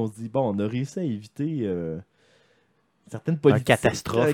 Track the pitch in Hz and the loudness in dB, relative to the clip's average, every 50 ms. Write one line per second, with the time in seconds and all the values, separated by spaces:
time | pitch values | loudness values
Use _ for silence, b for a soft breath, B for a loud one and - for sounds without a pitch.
0 | 113 107 104 110 113 113 107 135 135 113 98 101 101 107 117 123 135 139 - 190 | 0 -2 -4 -8 -10 -4 -2 -2 0 0 0 -2 -2 -2 -2 -4 -4 -6 -6 -6
1 | 180 143 110 104 107 - _ - 143 165 160 139 113 98 90 87 85 80 80 82 | -4 -4 -4 -6 -8 -10 _ -6 -6 -4 -4 -2 -2 -2 -2 -4 -4 -6 -6 -8
2 | 90 _ _ _ _ _ _ _ _ _ _ _ _ _ _ _ _ _ _ _ | -10 _ _ _ _ _ _ _ _ _ _ _ _ _ _ _ _ _ _ _
3 | _ - - 110 - 156 170 147 - 143 104 110 123 - 123 - - 120 - - | _ -14 -14 -8 -4 -2 0 4 4 6 6 6 6 4 4 4 4 2 0 -2
4 | - - - 117 131 151 | -4 -2 0 2 2 2